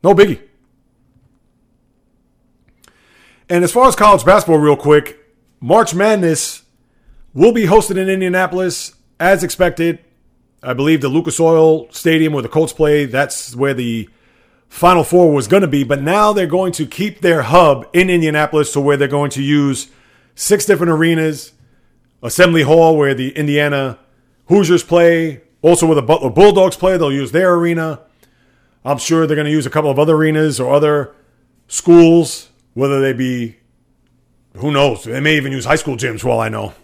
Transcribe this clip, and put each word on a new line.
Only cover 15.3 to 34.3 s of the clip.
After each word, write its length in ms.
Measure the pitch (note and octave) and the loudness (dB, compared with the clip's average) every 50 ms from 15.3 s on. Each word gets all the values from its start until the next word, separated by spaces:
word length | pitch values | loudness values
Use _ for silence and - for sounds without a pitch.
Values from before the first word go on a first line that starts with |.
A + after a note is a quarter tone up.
was 140 | D3 C#3 A#2+ | 2 0 0
gonna 220 | G2+ F3+ G3+ G3 D3+ | 2 2 2 2 0
be. 160 | C#3 C#3+ C3+ | -2 -4 -2
But 180 | A#2 C#3+ C#3 | -2 -4 -4
now 300 | C#3 D#3 F#3 G#3 G#3 G#3+ | -2 -2 0 0 0 0
they're 140 | G#3+ G3+ F#3 | 0 -2 -2
going 260 | D3+ D#3 F#3 F#3+ F#3 | -2 -2 -2 -2 -4
to 140 | - - D3+ | -4 -6 -8
keep 340 | - - - F#3+ G#3+ - _ | -10 -6 -8 -8 -8 -8 _
their 220 | - F3 E3 D#3 | -2 0 0 0
hub 440 | B2 G#2+ D3 F3+ E3+ D3+ C#3 B2 - - | 0 2 4 4 4 4 2 0 -4 -2
in 180 | - F3+ F#3+ F#3 | 0 0 0 2
Indianapolis 640 | F3+ E3+ D#3+ D#3 D3+ D3+ D3+ - - D3+ D3 - | 0 0 0 0 0 -2 -2 0 0 -2 -2 -2
to 80 | - C#3+ | -4 -2
where 160 | C#3 C#3+ C#3+ | 0 0 0
they're 100 | C3+ C#3+ | 0 -2
going 240 | C3 C#3 C#3+ C#3+ C#3 | -2 -2 -4 -4 -4
to 120 | B2+ C3+ | -6 -6
use 460 | C#3 C#3 D3 D3 C#3+ C#3 C3 - - _ _ _ _ _ _ _ _ _ _ | -2 0 0 0 0 0 -4 -6 -10 _ _ _ _ _ _ _ _ _ _
six 320 | - - - G#3 G3+ G#3 | -10 -2 -2 -2 0 2
different 240 | G#3 G3+ - F3 E3+ | -2 -2 0 0 -2
arenas, 640 | D#3+ D#3 E3 E3 E3 D#3+ D#3+ D#3 D3+ - - - _ _ _ _ _ _ _ _ _ _ _ _ _ _ | 0 0 0 0 0 0 -2 -4 -6 -8 -16 -20 _ _ _ _ _ _ _ _ _ _ _ _ _ _
Assembly 400 | - A#2 - - F3+ F3 E3 E3 | -12 -8 0 2 2 2 2 0
Hall, 340 | D3 C3 D#3 E3 E3 D#3+ D#3+ | 2 2 4 4 4 4 2
where 180 | D3+ C#3+ C#3 C3+ | 2 0 -2 -2
the 160 | A#2+ B2+ C3+ | -4 -6 -8
Indiana 720 | - D#3 D3+ D3 C#3+ D3 D3 D3 C#3+ C#3 C3+ C3 A2 _ _ _ _ _ _ _ _ _ _ - | -6 -6 -4 -2 -2 -2 -2 -2 -2 -4 -6 -6 -8 _ _ _ _ _ _ _ _ _ _ -2
Hoosiers 340 | F3+ G3+ G3 D#3 F3+ D#3+ | -2 0 2 0 0 0
play, 600 | - - E3+ E3+ E3+ E3+ E3+ E3 E3 D#3+ C#3 A#2 _ _ _ _ | 0 0 0 4 4 4 2 2 -2 -6 -8 -12 _ _ _ _
also 240 | - E3 E3+ D#3+ E3+ | 2 2 2 2 2
where 80 | E3 D#3+ | 2 0
the 80 | D3 | 0
Butler 280 | A#2+ A#2 D#3+ D#3+ C#3 B2+ | 2 0 -2 0 0 -2
Bulldogs 460 | G2+ D#3 G3 G#3 F3 F#3+ F#3+ F#3 - | 2 4 4 6 6 4 2 0 0
play, 200 | - F3+ F#3 F#3+ | -2 -2 0 0
they'll 160 | F3 E3 C#3+ | 0 -2 -2
use 180 | C3+ C#3 C3+ G#2+ | -2 -4 -6 -4
their 240 | C3+ E3 F#3 F#3 F3 | -2 0 2 2 0
arena. 460 | E3+ E3+ E3+ E3+ E3 D#3+ D#3+ D3+ - _ _ _ _ _ _ _ _ _ _ _ _ _ _ _ _ _ | 0 0 -2 -2 -4 -4 -8 -10 -12 _ _ _ _ _ _ _ _ _ _ _ _ _ _ _ _ _
I'm 140 | C3 C#3 B2+ | -6 -6 -6
sure 280 | - - E3 E3 D#3+ | -2 -2 0 0 0
they're 100 | D3+ D#3 | 0 -2
gonna 140 | D3+ D3+ D3 | -2 -2 -2
use 160 | D3+ D#3 C#3 | -2 -2 -4
a 40 | C3+ | -2
couple 200 | - D#3 D3+ C#3+ | -4 -2 -2 -2
of 100 | C3+ C3+ | 0 0
other 160 | D3+ D#3+ D#3+ | 2 2 2
arenas 420 | D#3 D#3 D#3 D#3 D#3 D#3 D3+ C3 B2 | 2 2 0 0 0 -2 -2 -2 -4
or 160 | B2+ B2+ C#3 | -2 0 0
other 400 | D3 D3+ D3+ D3+ D3 C3+ - _ _ _ _ _ _ _ _ _ _ _ _ | 2 2 2 0 -2 -4 -6 _ _ _ _ _ _ _ _ _ _ _ _
schools, 800 | - - - F3 E3+ E3+ E3+ E3 E3 E3+ D#3+ - - - - _ _ _ _ _ _ | -12 -6 4 6 8 8 8 8 6 2 2 -2 -8 -16 -18 _ _ _ _ _ _
whether 260 | A#2 C3+ C#3 C#3 C3+ | -4 -2 -2 0 0
they 120 | C3+ C3+ | -2 -2
be, 440 | B2+ A#2 C3 B2+ B2+ B2 A#2 A2 G#2 _ _ _ _ _ _ _ _ _ _ _ _ _ _ _ | -2 -4 -4 -4 -4 -6 -8 -10 -12 _ _ _ _ _ _ _ _ _ _ _ _ _ _ _